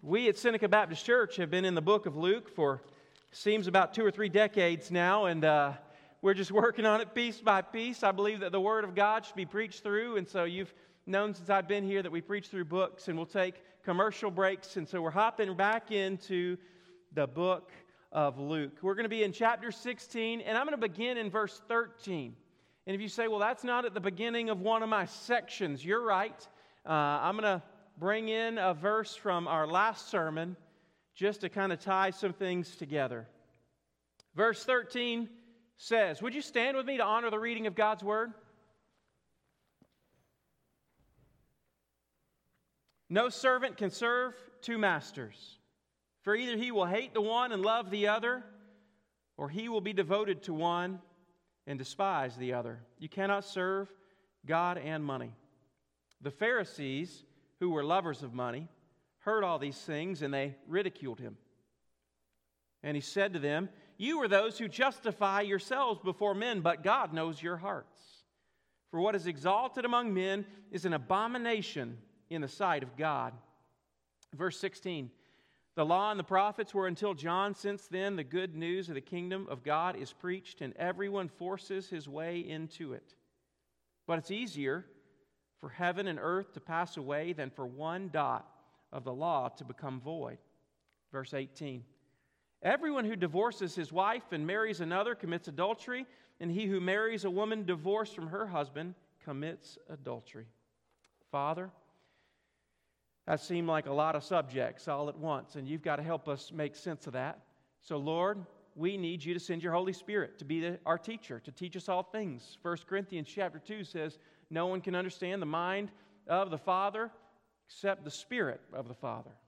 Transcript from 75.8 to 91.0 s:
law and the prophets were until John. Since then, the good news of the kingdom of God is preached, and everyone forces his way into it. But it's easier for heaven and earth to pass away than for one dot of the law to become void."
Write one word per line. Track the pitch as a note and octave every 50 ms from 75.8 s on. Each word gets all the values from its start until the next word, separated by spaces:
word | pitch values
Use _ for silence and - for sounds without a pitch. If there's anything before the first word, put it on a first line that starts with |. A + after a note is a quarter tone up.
| D#3
law | D3+ E3+ F#3 G3+ G#3+
and | G#3+ G3+
the | F3
prophets | - F#3+ F#3+ G3 G#3 G#3 - A3 G3+ -
were | G3 F#3+
until | F#3 F3 - G#3 G#3 F#3+
John. | C#3+ C3+ E3 E3+ F#3 G3 G3+ G3+
Since | - - G3+ G3+ G3 - -
then, | D#3+ F#3 F#3+ G3+ G3+
the | F3 D3+
good | B2+ D3+ F3+ F#3 F#3+ D#3+
news | D#3 E3 E3+ F3 F#3+ F#3+ E3+
of | E3
the | C#3
kingdom | C3+ - - F3 F3 F3+ F#3 F#3+ G3 -
of | C#3+ B2+ A#2+
God | C#3+ D3 D#3 E3 F3+ F3+
is | - C#3+ B2 -
preached, | _ - F3+ F3+ F#3+ F#3 - - -
and | - C3+ -
everyone | - E3 F3 F#3 F3 G3+ G3+ G3 G3+ F#3 D#3+
forces | - - F3 F3+ F#3+ F#3+ - - G3 F#3+ F#3 -
his | F#3 E3 C#3+ C#3
way | C#3 D3+ D#3+ E3+ F3 F3
into | F3 F3 D#3 D#3 D#3 D#3 D#3+ - E3+ C#3+ B2+
it. | - - _ _ _ _ _ _ _ _ _ _ _ _ _ _ _ _ _ _ _ _
But | - E3+ E3
it's | D#3 -
easier | F#3+ G#3+ B3 A3+ E3+ D3 C#3+ C3 C3+ F3 - - - _ _ _ _ _ _ _ _ _ _ _ _ _
for | - -
heaven | A#2 - F3 F3 F3+ F3+ G3+ G3
and | E3 D3
earth | - D#3 F3 F#3 G3 G3 -
to | -
pass | - - E3 E3 F3 E3+ - -
away | C#3 C3 C#3+ D3 D#3 E3+ F3
than | D3+ C#3+ C3+
for | C3 - C3+
one | B2 B2 C3+ D3+ D#3+ E3 F#3 G3 F#3
dot | D3 D#3+ D3 C3 B2 A2 - - - _ _ _ _ _ _ _ -
of | C3+ A#2+
the | C3 B2
law | C3 D#3 F3 E3 C#3 B2+ B2
to | - - D3+
become | B2+ B2+ - - C#3 C3 C3
void." | A#2+ D3 E3 E3 C#3 A#2+ - - _ _ _ _ _ _ _ _ _ _ _ _